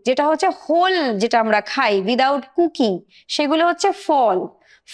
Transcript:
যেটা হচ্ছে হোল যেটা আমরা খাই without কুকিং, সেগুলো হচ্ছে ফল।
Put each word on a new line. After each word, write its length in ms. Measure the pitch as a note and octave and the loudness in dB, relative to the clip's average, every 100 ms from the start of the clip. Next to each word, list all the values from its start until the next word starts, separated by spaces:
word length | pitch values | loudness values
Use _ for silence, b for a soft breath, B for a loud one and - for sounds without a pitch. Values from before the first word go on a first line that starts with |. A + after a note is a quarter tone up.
| - | -4
যেটা 220 | C4 D4 | 0 0
হচ্ছে 200 | D#4 F#4+ | 2 0
হোল 720 | - - D#4+ F#4 F#4 C#4 G#3 | -4 -2 2 2 0 -2 -2
যেটা 220 | A#3 A#3+ | 0 0
আমরা 220 | A3 G#3+ | 2 0
খাই 400 | G#3 - B3 G3 | -2 -2 0 0
without 400 | F#3 B3 C4 C#4+ - - | -2 0 0 0 -4 -2
কুকিং, 440 | E4+ - A#3 F3+ - b b | -2 0 -2 -2 -8 b b
সেগুলো 400 | - D4 D#4 E4+ | -4 0 2 0
হচ্ছে 240 | E4+ G4+ | 0 -2
ফল। 560 | F#4+ - D4 A#3 F#3 E3+ - b b _ | -2 0 2 2 0 -4 -14 b b _